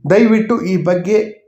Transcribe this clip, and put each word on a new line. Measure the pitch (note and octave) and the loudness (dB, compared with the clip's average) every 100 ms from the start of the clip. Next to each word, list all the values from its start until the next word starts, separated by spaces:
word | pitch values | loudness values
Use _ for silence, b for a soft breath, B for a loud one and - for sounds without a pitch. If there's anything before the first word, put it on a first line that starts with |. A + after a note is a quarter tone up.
| D3 | 0
ದಯವಿಟ್ಟು | G3 A#3 A3 A3 A#3 | 2 4 2 0 -4
ಈ | F#3 F#3 | -2 -2
ಬಗ್ಗೆ | D#3 F3+ F3 G#3+ G#3+ - | -2 -2 0 -2 -2 -10